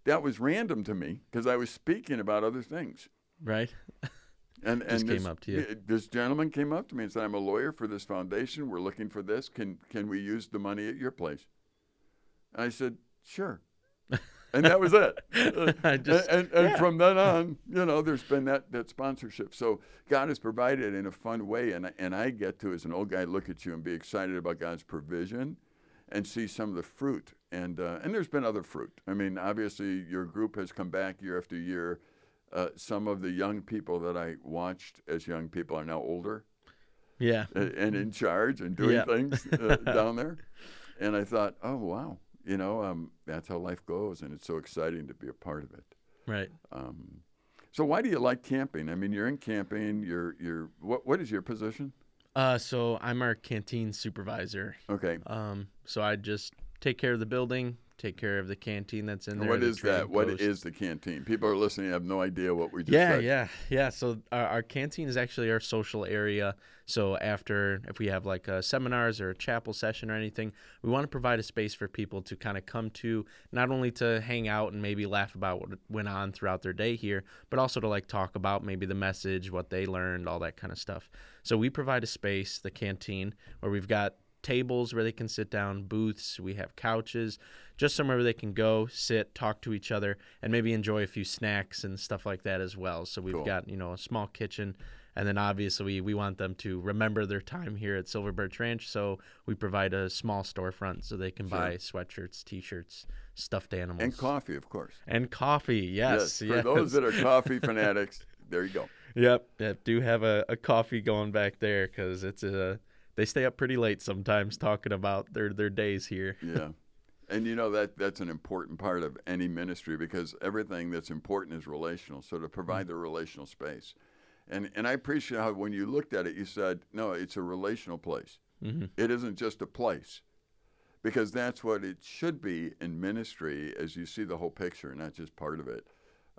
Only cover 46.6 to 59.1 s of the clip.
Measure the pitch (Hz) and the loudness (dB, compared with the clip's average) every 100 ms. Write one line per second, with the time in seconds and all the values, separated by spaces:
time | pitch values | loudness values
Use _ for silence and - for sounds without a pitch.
46.6 | - - 64 80 - 76 - _ _ - | -16 -12 -12 -12 -16 -20 -20 _ _ -20
47.6 | - - 151 175 254 160 123 127 - 131 | -12 0 2 4 2 4 4 2 0 -2
48.6 | 135 78 78 87 98 104 117 139 - 107 | 0 -4 -4 -2 -2 0 -2 -2 -4 -4
49.6 | 90 104 107 107 98 85 87 - 85 82 | -2 -4 -2 -2 -2 -2 -4 -6 -6 -6
50.6 | 82 - 87 123 127 170 131 104 95 110 | -8 -10 -4 -2 0 0 0 -4 -4 -6
51.6 | 110 113 139 - _ _ _ 135 131 123 | -6 -6 -10 -12 _ _ _ 0 2 2
52.6 | - 127 117 113 120 120 123 110 - 107 | 0 -2 0 0 -2 0 0 0 -4 -6
53.6 | 98 120 110 104 110 104 98 110 92 104 | -4 -4 -4 -4 -8 -8 -6 -6 -6 -6
54.6 | 101 - - 101 87 82 - 110 107 101 | -8 -10 -6 -2 0 -2 -4 -6 -6 -6
55.6 | 98 - - 110 104 104 104 104 - - | -8 -14 -8 -2 0 0 -2 -6 -6 -12
56.6 | - - 139 - 131 120 110 127 123 127 | -14 -4 -2 0 2 2 0 0 0 0
57.6 | 123 120 - - 104 90 107 101 95 101 | -2 -6 -14 -10 -8 -4 -2 0 -2 -6
58.6 | 117 104 101 107 107 | -4 -6 -4 -6 -4